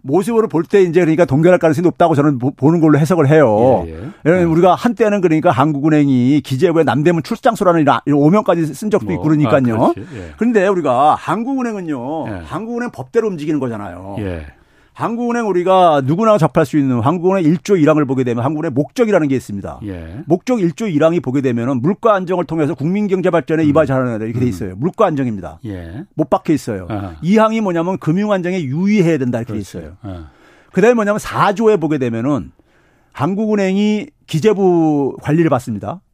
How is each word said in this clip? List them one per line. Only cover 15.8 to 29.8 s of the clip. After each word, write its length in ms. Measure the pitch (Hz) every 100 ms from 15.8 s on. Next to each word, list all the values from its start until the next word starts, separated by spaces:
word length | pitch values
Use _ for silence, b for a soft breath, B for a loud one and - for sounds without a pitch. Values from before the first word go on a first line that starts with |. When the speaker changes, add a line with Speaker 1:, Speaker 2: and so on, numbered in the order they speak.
| 175 147
Speaker 1:
누구나 340 | 135 165 220 208
접할 280 | 156 175 160
수 100 | 151
있는 220 | 135 123
한국은행 460 | 120 175 175 190
일 140 | 156 170
조 180 | - 196
일 120 | 151
항을 160 | 151
보게 200 | 135 131
되면 200 | 123 120
한국은행 300 | 127 151 160
목적이라는 540 | 127 147 - 226 190 151
게 80 | 131
있습니다. 420 | - 101 90 65
Speaker 2:
예. 380 | 104 90 82 98 160
Speaker 1:
목적 320 | 175 - 247
일 120 | 175
조 160 | - 220
일 160 | 147
항이 160 | 160 170
보게 200 | 131 131
되면은 400 | 131 120 120 131
물가 340 | 135 202 226
안정을 320 | 202 180 180 175
통해서 280 | 165 147
국민 320 | 165 151 196 208
경제 240 | 180 175
발전에 320 | 170 - 160
Speaker 2:
음. 60 | 156
Speaker 1:
이바지하라 480 | 143 151 135 127 110
이렇게 160 | 110
돼 80 | 117
Speaker 2:
음. 80 | 123
Speaker 1:
있어요. 260 | 92 101 92
물가 300 | 160 - 202
안정입니다. 540 | 147 127 104 85 85 113
Speaker 2:
예. 360 | 92 85 104 190 -
Speaker 1:
못 120 | 156
박혀 220 | 190 -
있어요. 340 | 147 - 101 87
Speaker 2:
아하. 220 | 104 98 80
Speaker 1:
이 160 | 160 214
항이 220 | 220 226
뭐냐면 380 | 208 170 170 175
금융 340 | - 180 208
안정에 280 | 196 175 185
유의해야 540 | 139 147 196 214 165 156
된다 200 | 127 120
이렇게 140 | 113
돼 60 | 107
Speaker 2:
그렇지. 180 | 98
Speaker 1:
있어요. 140 | 90